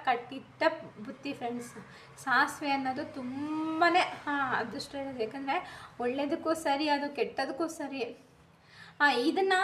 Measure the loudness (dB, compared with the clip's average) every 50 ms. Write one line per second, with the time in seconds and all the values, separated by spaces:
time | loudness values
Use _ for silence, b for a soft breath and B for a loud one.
0 | 2 2 2 2 0 -6 -12 -12 -12 -14 -4 2 2 2 2 2 -8 -14 -14 -12
1 | -12 -12 -12 -8 -8 -8 -8 -4 -4 -4 -4 -4 -6 -10 -12 -16 -16 B B B
2 | B B B -8 0 4 4 6 4 4 2 -4 -2 0 0 0 0 -2 -2 -4
3 | -6 -8 -8 -8 -8 -6 -6 -6 -4 -4 -2 -2 -2 -2 2 4 4 6 6 6
4 | 4 2 -2 -6 -4 -2 0 0 0 0 0 0 -2 -2 -6 -8 -10 -8 -8 -8
5 | -6 -6 -4 -4 -4 -4 -4 -6 -4 -2 -2 -2 -2 -4 -12 -16 -16 -18 -8 -4
6 | -2 -2 0 0 0 0 -2 -2 0 0 0 0 2 0 2 2 2 2 2 2
7 | 0 -2 -2 -2 -4 -2 -2 -4 -4 -2 -2 -4 -4 -4 -4 -6 -8 -6 -4 -6
8 | -6 -6 -8 -14 -18 -20 -20 _ -20 -20 _ _ B B B B B B B B
9 | 4 4 6 6 4 4 4 4 4 4 6 6